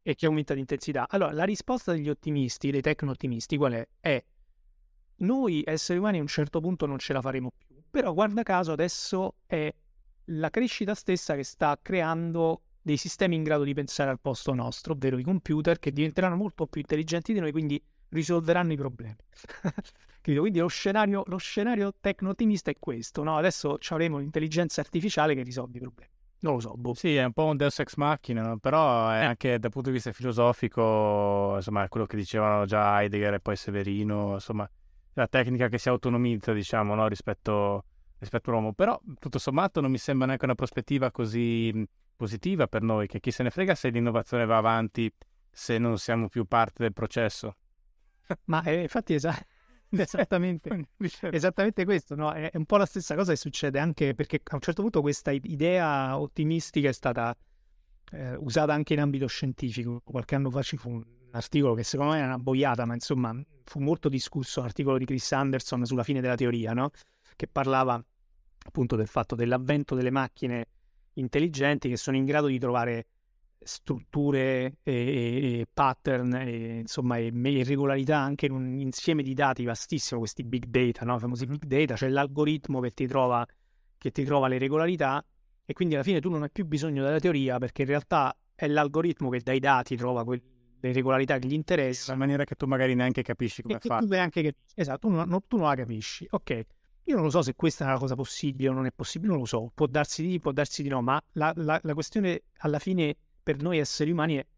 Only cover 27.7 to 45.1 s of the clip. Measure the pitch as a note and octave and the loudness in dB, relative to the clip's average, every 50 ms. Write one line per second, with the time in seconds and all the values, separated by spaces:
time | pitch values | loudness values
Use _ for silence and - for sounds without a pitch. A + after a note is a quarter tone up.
27.7 | - - C#3 - - D3+ C#3+ D3 D#3 - - - A#2+ A2+ A2 A2+ A2+ G#2 - C3 | 2 0 -4 -4 -2 0 0 0 0 0 -2 -4 -2 -2 -2 -2 -4 -2 0 2
28.7 | C#3+ D#3+ D#3 C#3 A#2+ A#2 A2+ A2+ A2 A2 A2+ A#2+ A#2+ - - C3 A#2+ A#2 A2 A#2 | 4 4 6 6 4 4 4 4 4 4 2 2 2 0 0 0 2 2 0 -2
29.7 | - C3+ B2 C3+ C3 A#2+ - B2 G2+ - B2 B2+ A#2 A#2+ A#2+ A#2+ A#2+ - - A2 | -4 -4 -2 -2 -2 -2 -2 -6 -6 -4 -4 0 2 4 4 4 4 2 -2 -2
30.7 | - B2 A2+ A2 A2 G#2+ G#2+ G#2 G#2 G#2 G2+ G2+ G2+ G2+ G2+ G2+ G2+ G2 F2+ G2 | 2 2 4 4 4 4 4 4 4 2 2 2 2 2 2 2 0 -2 -2 0
31.7 | G#2 G2+ G2 F#2 - A2+ G#2+ - - G#2+ G2 - - A2 G#2+ G#2+ G#2 G#2 G2+ G2 | 0 0 0 0 -2 -2 -4 -2 -4 -4 -4 -2 0 2 2 4 4 2 2 2
32.7 | A2 G#2+ G#2 G2+ G#2 G2+ G#2 G2+ G2+ G#2 G#2 G#2 G2+ F#2+ - - G2+ - - - | 2 4 4 6 6 4 4 2 2 0 2 2 0 0 -2 -2 -4 -4 -4 -4
33.7 | G2+ G2+ G2 G2+ G2 G#2 G#2+ G#2+ G#2+ G#2 G#2 G2+ G2 G2 - - A2+ G#2+ G#2 - | -4 -2 -2 -2 -2 0 0 0 0 -2 -2 -2 -4 -4 -6 -6 -6 -6 -6 -8
34.7 | - - - - - - - - - C#3 A#2+ - - C3 A#2+ B2 B2+ A#2 B2+ A2 | -10 -18 -20 -20 -20 -20 -20 -8 -2 -2 0 2 2 2 2 2 2 2 2 0
35.7 | A#2 A#2 - C3 B2 A#2+ - B2+ A#2+ A#2+ B2 A#2+ A#2 G#2 - - G#2+ G#2+ G2 - | 0 0 0 0 0 2 2 0 2 2 2 2 0 0 0 0 0 0 -2 0
36.7 | - A2 G#2+ G#2 G#2 G#2+ A2 G#2+ G#2 - - A2 G2+ - - A2 G#2+ G#2 G2+ G2+ | 0 0 2 2 2 2 2 0 0 -2 -4 -6 -6 -4 -2 0 0 2 2 0
37.7 | G2+ G2+ - - - - - - - - G#2+ - - A2+ - - A#2 A2+ A2 A2 | -2 -4 -6 -12 -20 -20 -20 -20 -18 -16 -8 -6 -6 -4 -2 0 0 0 0 -2
38.7 | G2+ - F#3 A3 A3+ - - - C3 - - C3 A#2+ B2+ - C#3+ C3+ D#3 F#3+ F#3+ | 0 2 2 2 2 -2 -6 -14 -14 -12 -8 -6 -6 -4 -2 0 2 2 2 2
39.7 | - D#3+ C#3+ C3 C3 A#2+ - - C3+ C3 C3 C3 C3+ - - C3 B2 - C3 - | 0 0 0 0 0 -2 -2 0 0 2 2 0 0 0 0 -2 0 -2 -4 -4
40.7 | - C#3 A#2 - C#3+ C3+ C3 B2 - - A#2+ G#2+ A2 A#2 A#2+ A#2 A#2 A#2 A#2 A2+ | -4 -6 -2 -2 0 0 2 0 0 -2 -2 -2 0 0 0 2 2 2 0 0
41.7 | G#2+ A2 G#2+ - _ _ _ _ _ - A#2+ G2+ A2+ G#2+ - F3+ G3 E3 B2+ - | 0 -2 -4 -6 _ _ _ _ _ -8 -6 -6 -4 -4 -2 0 2 2 2 2
42.7 | - A2 A2 A2+ A2 G#2+ G#2 - - G#2+ - B2+ - - B2+ A#2+ - F3 F#3 F#3+ | 2 0 2 2 2 2 0 -2 -4 -4 -4 -4 -2 -2 -2 -2 0 0 0 0
43.7 | F3 - - C3 A#2 A#2+ A#2 A#2+ A2 A2+ G2 - B2+ A#2+ A#2 G#2+ A2+ A2+ G#2+ A2+ | 0 0 0 -2 0 0 0 2 0 0 0 0 0 0 2 4 4 4 4 4
44.7 | A2+ A2+ A2+ A2 - A#2+ A2+ G#2+ | 2 2 0 -2 -2 -2 -2 -2